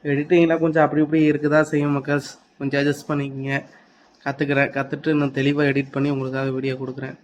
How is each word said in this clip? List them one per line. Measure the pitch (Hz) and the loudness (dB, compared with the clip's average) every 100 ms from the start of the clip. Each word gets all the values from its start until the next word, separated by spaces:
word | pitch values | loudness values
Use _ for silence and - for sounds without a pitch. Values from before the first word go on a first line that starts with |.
எடிட்டிங்ல | 151 143 147 175 165 160 | 0 -2 4 4 4 4
கொஞ்சம் | 165 160 | 2 4
அப்படி | 147 147 | 2 2
இப்படி | 151 160 151 | 2 4 4
இருக்குதா | 147 147 151 | 2 2 2
செய்யும் | 151 151 147 143 | 2 0 0 -2
மக்கள்ஸ், | 135 143 - - _ _ | 0 -4 -4 -18 _ _
கொஞ்சம் | 139 139 | -4 0
அட்ஜஸ்ட் | 143 143 - | 0 -2 -4
பண்ணிக்கங்க. | 147 139 135 135 139 - - _ _ _ _ | -4 -4 -8 -4 -4 -6 -20 _ _ _ _
கத்துக்கிறேன், | 143 135 143 139 143 | -8 -4 0 2 0
கத்துட்டு | 135 135 147 156 | -2 -6 -4 0
இன்னும் | 151 143 | 0 0
தெளிவா | 135 135 143 143 | 0 0 2 2
எடிட் | 135 135 | 0 -2
பண்ணி | 139 143 | -2 -2
உங்களுக்காக | 139 131 135 135 | -2 -4 -4 -4
வீடியோ | 131 135 | -2 -4
கொடுக்குறேன். | 131 131 131 131 - | -4 -8 -8 -12 -14